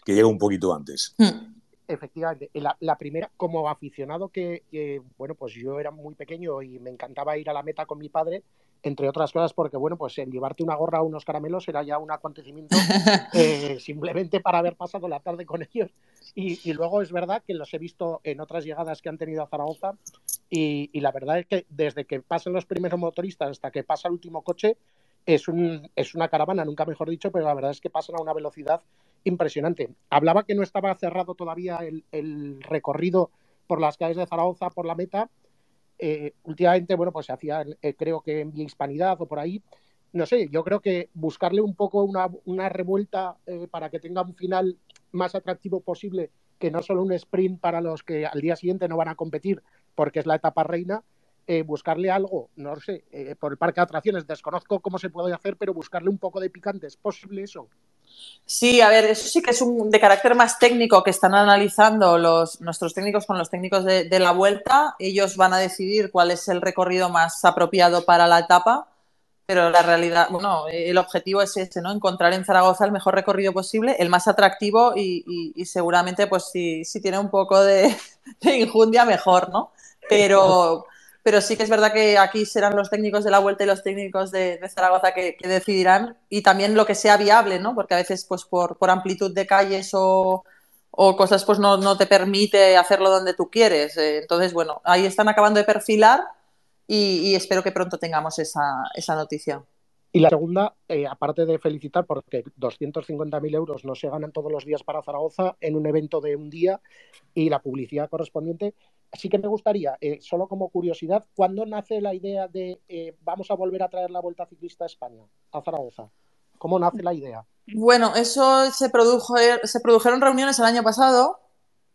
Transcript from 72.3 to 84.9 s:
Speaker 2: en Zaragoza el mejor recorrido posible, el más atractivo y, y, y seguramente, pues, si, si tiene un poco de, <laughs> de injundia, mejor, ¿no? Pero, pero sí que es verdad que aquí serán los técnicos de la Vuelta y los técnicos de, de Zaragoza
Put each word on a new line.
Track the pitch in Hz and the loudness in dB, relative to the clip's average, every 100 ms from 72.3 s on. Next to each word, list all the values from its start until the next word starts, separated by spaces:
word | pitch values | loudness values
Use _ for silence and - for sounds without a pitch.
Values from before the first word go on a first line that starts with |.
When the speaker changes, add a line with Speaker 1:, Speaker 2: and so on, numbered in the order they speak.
Speaker 2:
en | 185 | 2
Zaragoza | 190 185 185 185 | 2 4 4 4
el | 202 | 0
mejor | 196 190 | 0 0
recorrido | 190 190 196 190 | 0 0 0 0
posible, | 185 185 220 240 269 | -2 -4 -2 0 0
el | 175 | 2
más | 180 214 | 2 2
atractivo | 208 196 - 208 220 240 | 4 4 4 0 4 4
y, | 208 190 175 175 | 2 -2 -4 -6
y, | 175 160 165 | -8 -8 -10
y | |
seguramente, | 180 185 170 175 180 180 196 | -6 -2 2 2 2 0 0
pues, | 190 - | 0 -2
si, | 180 170 160 | -4 -4 -4
si | 160 208 | -6 -6
tiene | 196 190 | -4 -2
un | 202 | 0
poco | 196 190 196 | 0 4 6
de, | 196 196 214 214 - _ | 6 6 6 2 -6 _
<laughs> | - - | -20 -2
de | 262 269 | 2 2
injundia, | 226 220 226 233 | 2 4 6 6
mejor, | 233 185 185 180 180 | 6 4 4 4 4
¿no? | 196 - _ - _ - | -2 -6 _ -20 _ 2
Pero, | 208 202 196 190 180 170 165 - - _ _ | 4 6 8 8 6 4 2 -4 -20 _ _
pero | 226 208 | 2 4
sí | 202 220 | 2 -2
que | |
es | 214 | 2
verdad | 220 214 | 4 4
que | 220 214 202 | 4 4 6
aquí | 190 214 214 | 4 2 -2
serán | 220 202 202 | 0 2 2
los | 196 | 0
técnicos | 214 214 208 | -2 -2 0
de | 208 | 4
la | 196 | 4
Vuelta | 196 196 | 4 2
y | 196 | 0
los | 190 | 0
técnicos | 196 196 196 190 190 | -2 -6 -6 -6 -4
de, | 190 185 175 | -2 -4 -4
de | 185 | -8
Zaragoza | - 185 | -2 2